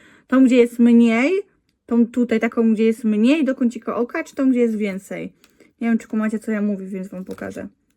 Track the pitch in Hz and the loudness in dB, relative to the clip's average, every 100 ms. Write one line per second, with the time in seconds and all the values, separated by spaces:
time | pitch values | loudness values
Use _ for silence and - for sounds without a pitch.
0 | _ _ _ 254 262 254 233 240 240 233 | _ _ _ 2 4 4 2 4 4 6
1 | 233 226 277 381 - _ _ _ - 233 | 4 2 0 -2 -6 _ _ _ -4 0
2 | 233 254 240 220 233 240 226 214 226 220 | 0 0 -2 -2 -2 0 0 2 0 0
3 | 220 208 233 320 262 262 240 233 - 208 | -2 0 2 2 0 -2 -4 -4 -8 -6
4 | 240 330 320 - 269 247 233 214 208 190 | -6 -6 -10 -2 0 2 0 -2 -4 -6
5 | - 175 165 - _ _ _ _ 233 226 | -10 -12 -12 -16 _ _ _ _ -2 -2
6 | - 214 214 214 - 214 208 190 190 190 | -2 -6 -4 -6 -6 -4 -4 -6 -8 -12
7 | 185 185 185 - 98 - 202 - _ | -12 -14 -14 -14 -14 -14 -16 -18 _